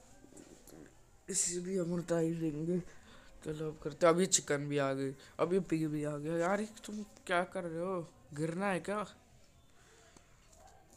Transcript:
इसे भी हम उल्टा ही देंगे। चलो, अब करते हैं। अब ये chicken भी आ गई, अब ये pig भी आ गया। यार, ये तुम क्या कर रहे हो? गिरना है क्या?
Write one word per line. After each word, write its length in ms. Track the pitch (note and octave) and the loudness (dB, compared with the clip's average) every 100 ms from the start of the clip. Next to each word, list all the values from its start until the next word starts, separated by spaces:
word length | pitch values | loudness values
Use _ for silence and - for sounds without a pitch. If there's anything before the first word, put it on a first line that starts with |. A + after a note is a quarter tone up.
| - - - - - - - D#2+ D2 - - - - | -20 -20 -20 -20 -20 -20 -20 -20 -20 -20 -20 -16 -6
इसे 300 | F#3 - F3 | -2 -2 -2
भी 160 | F3+ F#3+ | -2 -2
हम 160 | E3+ | 0
उल्टा 240 | F3 E3 E3+ | -2 0 2
ही 140 | E3 E3 | 2 0
देंगे। 440 | D#3+ D3 D#3+ F3+ - - - - - - - | -2 -2 0 -2 -4 -12 -20 -20 -20 -12 -8
चलो, 220 | D#3 D#3 | -6 -6
अब 100 | D3+ | -6
करते 220 | D3+ C#3+ E3+ | -8 6 6
हैं। 80 | |
अब 60 | E3+ | 8
ये 60 | F#3 | 6
chicken 400 | - - C#3+ C#3+ | 4 2 0 2
भी 100 | C#3+ | 2
आ 140 | C#3 | 2
गई, 200 | C3+ C3+ C#3 - - | 2 -2 -6 -10 0
अब 140 | E3 | 2
ये 60 | F#3+ | 2
pig 260 | E3+ D#3+ D#3 | 2 0 0
भी 160 | D3+ | -2
आ 120 | D3 D3 | -2 -4
गया। 200 | D3 E3+ | -2 0
यार, 220 | E3+ G3+ | 2 0
ये 60 | G#3+ - - | -2 -10 -10
तुम 180 | G#3 G#3 - - | -10 -10 -12 0
क्या 160 | F3 F3+ | 0 0
कर 180 | F#3+ | -4
रहे 160 | F3 D#3+ | -4 -4
हो? 280 | F3+ F#3 D#3+ - - | -2 -2 -6 -12 -12
गिरना 340 | C#3+ D#3+ E3 G3+ | -4 -4 -2 0
है 120 | F3+ | -2
क्या? 240 | E3+ G#3 F#3+ - - - - - - - - - - - - - - - - - - | -2 -4 -6 -12 -20 -20 -20 -20 -20 -20 -20 -20 -20 -20 -20 -20 -20 -20 -20 -20 -20